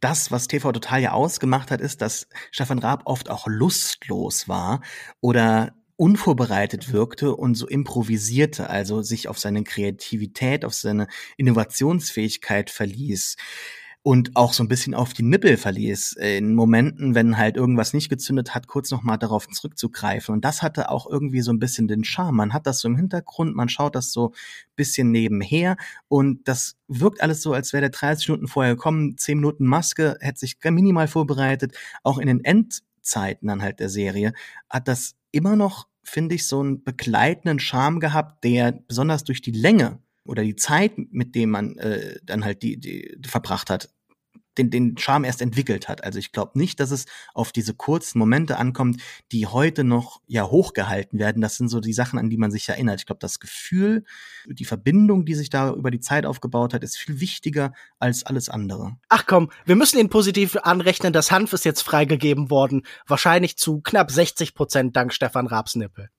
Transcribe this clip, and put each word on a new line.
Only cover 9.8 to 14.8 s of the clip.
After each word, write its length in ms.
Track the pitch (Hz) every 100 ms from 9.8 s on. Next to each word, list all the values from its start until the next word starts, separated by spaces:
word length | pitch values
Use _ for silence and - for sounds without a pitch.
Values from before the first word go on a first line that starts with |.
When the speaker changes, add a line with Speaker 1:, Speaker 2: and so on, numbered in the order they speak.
| 101 98 - 110 104 - 127 143 117
Speaker 1:
auf 80 |
seine 340 | - 113 104 104 - - -
Innovationsfähigkeit 1300 | 127 117 107 - 135 175 156 - 107 - - 101 101
verließ. 680 | - 101 98 143 98 - - - - - - - -
Und 320 | - 127 123 -
auch 180 | 120
so 80 | -
ein 60 | 117
bisschen 260 | 127